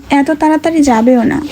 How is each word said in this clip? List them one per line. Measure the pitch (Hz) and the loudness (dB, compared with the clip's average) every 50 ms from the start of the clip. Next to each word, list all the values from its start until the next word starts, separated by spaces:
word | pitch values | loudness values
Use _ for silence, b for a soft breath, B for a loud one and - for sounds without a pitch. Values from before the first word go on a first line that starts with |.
| - - | -4 -2
এত | 277 285 277 294 | -2 0 0 0
তাড়াতাড়ি | 320 302 311 311 311 302 311 330 330 320 285 | -2 -2 0 0 0 0 -2 -2 0 0 2
যাবেও | 285 233 220 226 247 254 240 220 | 2 2 2 2 2 2 2 0
না। | 196 - - - - | -2 -4 -4 -8 -10